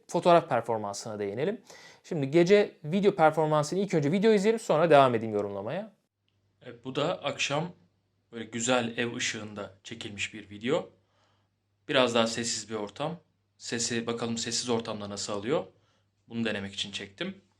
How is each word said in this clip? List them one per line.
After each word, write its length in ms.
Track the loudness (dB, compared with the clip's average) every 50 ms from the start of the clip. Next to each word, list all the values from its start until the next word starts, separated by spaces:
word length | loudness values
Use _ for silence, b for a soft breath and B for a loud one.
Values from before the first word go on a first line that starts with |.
| _
fotoğraf 420 | -6 -4 2 6 6 6 6 6 2
performansına 680 | 0 -2 0 -2 -2 -2 -4 -6 -8 -8 -10 -8 -6 -4
değinelim. 420 | -4 -4 -2 -2 -2 -4 -4 -6 B B B B B B B B _
Şimdi 280 | -6 -4 -4 -2 2
gece 400 | 4 4 6 6 6 6 4 2 -4 _ -6
video 320 | -4 -2 2 2 2 4
performansını 640 | 6 4 4 6 4 2 2 2 2 0 0 -2 -2
ilk 140 | -2 0 0
önce 180 | 0 2 2
video 200 | 2 4 4 4
izleyelim, 280 | 4 6 4 2 2 2
sonra 300 | 0 0 2 4 6 8
devam 260 | 8 8 8 8 4
edeyim 180 | 0 0 -2 -2
yorumlamaya. 580 | -2 -2 -2 -6 -8 -8 -6 -8 -8 -10 -12 _ _ _ _ _ _ _ _ _ _ _ _ _ _ -20
Evet, 200 | -18 -18 -14 -12
bu 100 | -6 -4
da 280 | -2 -2 -2 -2 -4 -6
akşam 400 | -6 -4 -4 -2 -2 -2 -2 -2 -4 -10 _ _ _ _ _ _ _ _ _ _ _
böyle 140 | -12 -12 -10
güzel 520 | -8 -6 -4 0 0 2 2 0 -2 -4
ev 180 | -4 -4 -4 -4
ışığında 560 | -4 -4 -4 -4 -6 -10 -10 -10 -12 -12 -12 -16 _ -18
çekilmiş 500 | -16 -14 -14 -12 -12 -8 -8 -8 -8 -10
bir 160 | -14 -16 -16
video. 400 | -14 -8 -2 -2 -2 -2 -2 -6 -14 _ _ _ _ _ _ _ _ _ _ _ _ _ _ _ _ _ _ 0
Biraz 260 | 2 4 4 4 4
daha 120 | 2 2
sessiz 420 | 2 0 -4 -4 -4 -6 -6 -8 -8
bir 60 | -8
ortam. 440 | -8 -8 -8 -8 -6 -6 -6 -6 -10 _ _ _ _ _ _ _
Sesi 500 | _ -10 -8 -6 -4 -4 -2 -2 -4 -2
bakalım 300 | -4 -4 -4 -4 -4 -4
sessiz 320 | -4 -4 -4 -4 -4 -2 0
ortamda 400 | -2 -2 -2 -6 -8 -8 -8 -10
nasıl 240 | -8 -8 -8 -6 -6
alıyor. 300 | -6 -2 -2 -2 -2 -4 -6 _ _ _ _ _ _ _ _ _ _ _ -10
Bunu 160 | -6 -4 -4
denemek 280 | -4 -4 -6 -8 -8 -8
için 180 | -8 -8 -8
çektim. 440 | -8 -12 -12 -12 -10 -10 -10 -10 -10 -12 _ _ _